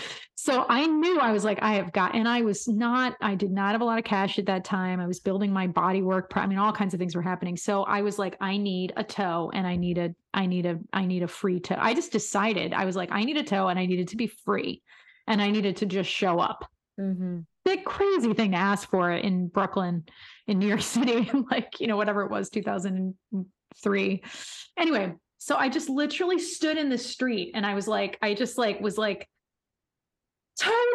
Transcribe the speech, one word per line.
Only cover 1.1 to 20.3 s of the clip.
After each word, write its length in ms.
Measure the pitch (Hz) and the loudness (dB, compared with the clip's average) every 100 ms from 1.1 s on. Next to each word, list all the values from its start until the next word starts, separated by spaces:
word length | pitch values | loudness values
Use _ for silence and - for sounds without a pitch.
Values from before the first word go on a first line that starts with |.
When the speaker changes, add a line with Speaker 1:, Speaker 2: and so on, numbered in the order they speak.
| 349 | 4
Speaker 1:
I 140 | 240 | 4
was 100 | 214 | 2
like, 180 | 208 196 | 2 0
"I 120 | 214 | 2
have 180 | 208 180 | 2 0
got," 240 | 196 180 226 | 2 2 2
and 140 | 226 | 2
I 140 | 240 | 2
was 260 | 226 196 - | 2 0 0
not, 480 | 214 233 247 254 - | 0 2 2 0 0
I 160 | 214 196 | -2 0
did 160 | 202 | 0
not 220 | 196 196 | 0 0
have 80 | 220 | 2
a 40 | 233 | 2
lot 140 | 226 | 0
of 60 | 226 | 0
cash 340 | 202 196 202 | 2 2 0
at 60 | 196 | 0
that 180 | 190 | 0
time. 380 | - 190 185 185 | 0 -2 0 0
I 60 | 175 | -2
was 120 | 180 | -2
building 320 | - 190 202 | -2 0 2
my 160 | 190 185 | 2 0
body 340 | 170 175 190 | 2 2 2
work 280 | 185 185 185 | 2 0 0
pro-, 140 | - | 0
I 40 | 196 | 0
mean, 100 | 190 | 2
all 140 | 208 | 2
kinds 220 | 208 196 | 2 -2
of 80 | 175 | -2
things 160 | 180 170 | -2 -2
were 40 | |
happening. 360 | 170 180 180 175 | -2 -2 -4 -4
So 260 | - 202 | -2 0
I 180 | 196 202 | 2 0
was 160 | 208 208 | 0 -2
like, 200 | 190 - | -4 -4
"I 160 | 190 202 | -2 -2
need 380 | 202 180 185 - | 0 -2 -2 -4
a 80 | |
tow 480 | 208 - 190 170 165 | -6 -2 -2 0 -2
and 140 | - 180 | -2 -2
I 80 | 180 | 0
need 220 | 175 175 | 0 0
a, 180 | 170 175 _ | -2 -6 _
I 120 | 170 185 | -2 0
need 200 | 180 175 | 0 0
a, 140 | 170 - | -2 -4
I 120 | - 180 | -2 0
need 180 | 180 | 0
a 40 | 175 | -2
free 320 | - 196 180 | -2 -2 0
tow." 160 | - - | -2 0
I 160 | 226 | 2
just 200 | 254 - | 2 0
decided, 580 | 214 - 202 214 185 165 | -2 0 0 0 0 -2
I 140 | - 190 | 0 -2
was 100 | 185 | -2
like, 160 | 175 | -2
"I 140 | 202 233 | -2 0
need 100 | 302 | 0
a 80 | |
tow 240 | 262 196 190 | 0 0 2
and 100 | 180 | 2
I 80 | 180 | 2
needed 220 | 180 180 | 0 -2
to 80 | 220 | -2
be 120 | 233 | -4
free 540 | - - 196 - - _ - - _ - | -4 -2 -2 -2 -6 _ -20 -20 _ 0
and 140 | 208 | 2
I 100 | 202 | 2
needed 240 | 214 202 185 | 2 0 0
to 80 | 202 | -2
just 240 | 190 180 | 0 -2
show 300 | - 196 170 | 0 2 2
up." 260 | 175 - - _ _ - | 2 -2 -12 _ _ -6
Speaker 2:
Mm-hmm. 420 | 196 180 185 175 165 _ | -4 -2 -4 -6 -10 _
Speaker 1:
Big 220 | 370 381 - | 0 0 -2
crazy 480 | - 403 381 233 | 0 2 4 2
thing 180 | 220 214 | 2 2
to 60 | 180 | 2
ask 320 | 196 196 - | 2 2 2
for 220 | 190 175 | 2 2
in 360 | 170 202 185 175 | 2 0 0 0
Brooklyn, 580 | 196 190 202 180 175 160 - - | 0 0 0 -2 -2 -6 -16 -20